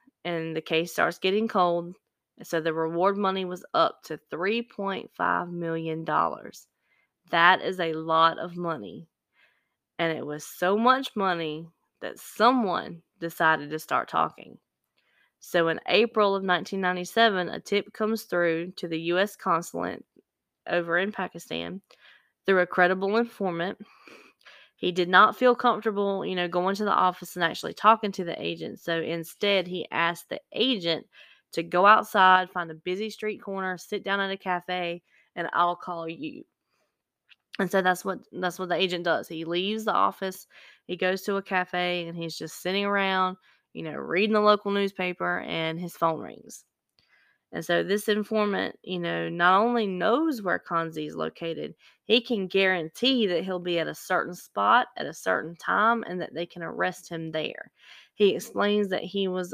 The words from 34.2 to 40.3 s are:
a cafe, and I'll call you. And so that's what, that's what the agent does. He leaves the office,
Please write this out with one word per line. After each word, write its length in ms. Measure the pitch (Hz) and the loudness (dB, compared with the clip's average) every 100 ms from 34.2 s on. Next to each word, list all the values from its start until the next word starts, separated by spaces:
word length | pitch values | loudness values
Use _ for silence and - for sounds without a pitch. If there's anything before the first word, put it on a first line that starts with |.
| 196 | -2
a 40 | 190 | -4
cafe, 640 | - 180 - 180 170 170 _ _ _ - | -4 -4 -4 -4 -4 -6 _ _ _ -8
and 100 | 170 | -2
I'll 240 | - 175 175 | 2 2 0
call 320 | - 170 165 | -6 -8 -8
you. 340 | 170 143 92 - _ _ _ _ _ _ _ _ _ _ - | -8 -10 -12 -20 _ _ _ _ _ _ _ _ _ _ -4
And 120 | 185 | 0
so 100 | 196 | 2
that's 220 | 185 180 | 2 0
what, 160 | 196 185 - | -2 -8 -8
that's 260 | - 180 175 | -6 -6 -4
what 80 | 180 | -4
the 80 | 165 | 0
agent 300 | 185 175 175 | 0 -2 0
does. 240 | 143 - | 0 -2
He 160 | 165 165 | -10 -4
leaves 400 | 175 196 220 214 | -4 -2 -4 -2
the 80 | |
office, 520 | 175 196 - 190 | 0 0 0 -8